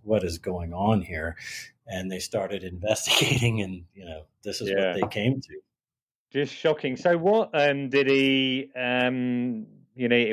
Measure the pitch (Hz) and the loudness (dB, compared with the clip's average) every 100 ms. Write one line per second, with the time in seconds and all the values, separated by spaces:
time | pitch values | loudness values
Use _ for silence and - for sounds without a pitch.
0 | 104 107 90 85 98 90 85 87 104 107 | -2 0 0 -6 -6 -6 -6 -2 2 2
1 | 90 82 82 - - - - _ - 95 | 0 -6 -8 -8 -14 -14 -16 _ -12 -8
2 | 95 92 - 110 95 98 90 87 104 110 | -8 -8 -6 -4 -4 -6 -8 -6 -2 0
3 | - - - 127 120 113 95 92 85 101 | 2 2 2 2 2 0 -4 -8 -14 -20
4 | 87 78 78 _ 104 - 101 98 95 90 | -16 -16 -18 _ -10 -6 -2 0 0 0
5 | - 107 113 135 - - - _ _ _ | -2 0 0 0 -4 -16 -20 _ _ _
6 | _ _ _ 139 139 - 160 151 139 123 | _ _ _ -4 -4 0 0 2 -2 0
7 | 180 170 180 220 196 156 147 139 135 139 | 2 4 4 4 2 2 2 2 0 2
8 | 135 135 135 135 131 131 131 127 123 127 | 4 4 4 4 2 -2 -4 -6 -2 2
9 | 123 127 123 123 123 113 107 - _ - | 2 0 0 0 -2 -4 -8 -16 _ -4
10 | 120 120 113 | 2 4 2